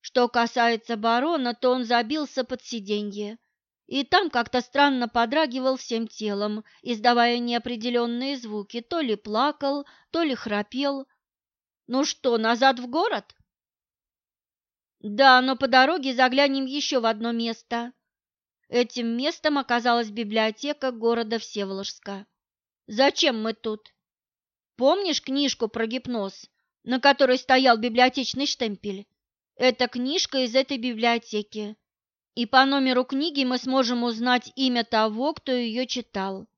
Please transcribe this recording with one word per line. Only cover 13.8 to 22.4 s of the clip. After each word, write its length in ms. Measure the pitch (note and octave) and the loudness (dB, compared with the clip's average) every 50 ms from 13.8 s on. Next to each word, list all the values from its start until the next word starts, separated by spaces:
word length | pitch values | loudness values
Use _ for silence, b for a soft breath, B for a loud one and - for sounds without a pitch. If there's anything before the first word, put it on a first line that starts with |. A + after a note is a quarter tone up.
| _ _ _ _ _ _ _ _ _ _ _ _ _ _ _ _ _ _ _ _ _ _ _ _ | _ _ _ _ _ _ _ _ _ _ _ _ _ _ _ _ _ _ _ _ _ _ _ _
«Да, 400 | - G#3 G#3 G#3+ C4+ C4+ B3+ B3+ | -12 -8 2 6 8 8 8 8
но 160 | B3+ C4 C4+ | 6 4 0
по 100 | B3+ C#4 | 0 0
дороге 480 | B3+ A#3+ C4 C4 C4+ E4+ F4+ B3+ C4+ B3+ | 4 6 6 6 6 4 0 -2 -2 2
заглянем 520 | A#3 B3+ B3+ B3 C4+ C#4+ C#4+ C4+ C4+ C4+ | 2 2 4 4 4 2 4 2 -2 -4
еще 340 | B3+ C4+ D4 C#4 - D4 B3+ | -4 -4 -6 -4 -2 -2 0
в 40 | A3+ | 2
одно 280 | A3+ A3+ G#3+ A3 A#3 A#3 | 0 0 0 -4 -4 -2
место». 580 | A#3 A#3 A#3 A3+ - _ _ A#3+ A#3 A#3 B3 - _ _ _ _ _ _ _ _ _ _ _ _ _ _ _ | -2 -2 -4 -6 -8 _ _ -6 -6 -6 -8 -12 _ _ _ _ _ _ _ _ _ _ _ _ _ _ _
Этим 380 | - B3 B3 A3 - B3 A#3 A#3 A#3 | 0 0 0 0 -2 -4 -4 -2 -2
местом 400 | A#3+ C4 D4+ E4+ - - D4+ D4 | -2 -2 -4 -4 -2 -2 0 0
оказалась 520 | C#4+ B3+ - B3 A#3+ A#3 B3 A#3 A#3 A#3 G#3+ | 0 0 0 -2 0 2 2 2 2 0 -4
библиотека 840 | G#3 A3+ A3+ G3+ G#3+ A3+ A3 A3 G#3+ - - C#4+ D4 D4 C#4 C4 B3 | -6 -6 -6 -2 0 0 0 0 -2 -4 -6 -6 -6 _ -4 -6 -4
города 440 | A3+ A3 A#3 A#3 A#3 A#3 G#3+ A#3 | 0 0 0 0 0 -2 -2 -4
Всеволожска. 880 | A3+ A3 - - G#3 G3+ F#3+ G3 F#3+ G3 - - - _ G3+ G3 G3 G3+ _ _ _ | -6 -6 -6 -8 -8 -6 -6 -6 -8 -8 -10 -12 -12 _ -12 -12 -12 -14 _ _ _